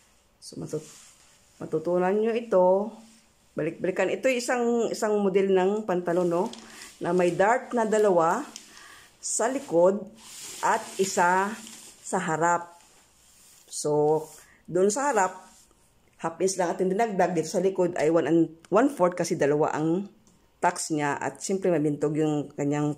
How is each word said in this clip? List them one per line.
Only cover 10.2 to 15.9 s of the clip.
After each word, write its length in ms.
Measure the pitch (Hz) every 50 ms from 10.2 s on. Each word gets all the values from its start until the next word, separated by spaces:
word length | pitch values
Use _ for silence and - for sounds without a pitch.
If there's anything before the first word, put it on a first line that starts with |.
| - - - - - - - -
at 240 | - - 311 220 - - - -
isa 480 | 190 196 - 196 175 175 185 190 196 208 226 - - - - - - - - -
sa 200 | - - 214 185
harap. 560 | 175 175 160 151 165 170 175 170 - - - - _ _ _ _ _ _ _ _ _ _ _ _ - - - - _
So, 560 | - - - - 147 147 151 147 151 156 151 156 - - - - - - _ _ -
doon 240 | 160 180 190 208 208
sa 160 | 277 269 294
harap, 240 | 254 208 185 185 - - - - - - _ _ _ _ _ _